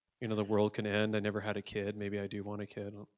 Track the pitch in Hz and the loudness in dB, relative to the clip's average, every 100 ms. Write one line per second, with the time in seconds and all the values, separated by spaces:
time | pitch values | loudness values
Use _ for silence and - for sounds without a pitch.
0 | _ - 117 110 104 107 107 - 107 104 | _ -8 -2 2 4 6 4 2 0 2
1 | 107 107 104 104 104 104 - 104 101 107 | 2 2 0 0 -2 -2 -4 -2 -2 -2
2 | 101 101 98 104 101 104 101 - 101 104 | -2 -2 -2 -4 -4 -6 -6 -8 -8 -8
3 | 104 | -14